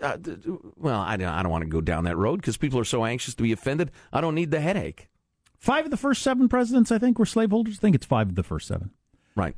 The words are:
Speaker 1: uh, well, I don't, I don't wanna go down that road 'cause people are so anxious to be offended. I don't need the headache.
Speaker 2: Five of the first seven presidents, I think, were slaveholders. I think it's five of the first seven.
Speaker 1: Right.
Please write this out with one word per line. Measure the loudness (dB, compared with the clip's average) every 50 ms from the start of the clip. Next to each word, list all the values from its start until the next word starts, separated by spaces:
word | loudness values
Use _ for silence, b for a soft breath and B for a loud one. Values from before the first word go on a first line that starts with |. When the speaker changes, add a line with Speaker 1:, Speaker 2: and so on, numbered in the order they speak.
| -2
Speaker 1:
uh, | -4 -6 -6 -8 -12 -12 -10 -8 -8 -8 -8 -10 -18 -12
well, | -6 -4 -2 -2 -2
I | -2 -2 -2 -2
don't, | -2 -2
I | -2 -2 -2
don't | 0
wanna | 0 -2 -2 -2
go | -2 -2
down | 0 0 0 0 0
that | -2 0 0
road | 0 0 0 -2
'cause | -2 -4 -4 -2
people | -2 -2 0 0
are | -2
so | 0 0 0 0
anxious | 0 -2 -4 -6 -8 -6
to | -2 0
be | 0
offended. | 0 0 -2 -4 -2 -2 -2 -4 b b b b
I | b -2
don't | 0 0 0
need | 0 -2 0
the | 0 -2
headache. | 0 0 -2 -2 -4 -6 -10 -12 -18 _ _ _ _ _ _ _ _ _ _ _
Speaker 2:
Five | -2 0 2 2 2
of | 0
the | -2 -2
first | 0 0 0 0
seven | 0 0 2 4 4 4
presidents, | 4 2 2 4 4 4 4 4
I | 4 2
think, | 4 4 4 4
were | 2
slaveholders. | 2 2 2 2 2 2 2 0 -2 -4 0
I |
think | 2 4 4
it's | 4 4
five | 2 2 2 2 2
of | 0
the | -2 -2
first | -2 -4 -8 -6 -6
seven. | -6 -6 -6 -8 -12 _ _ _ _ _ _ _ -4
Speaker 1:
Right. | -2 -2 -2 -4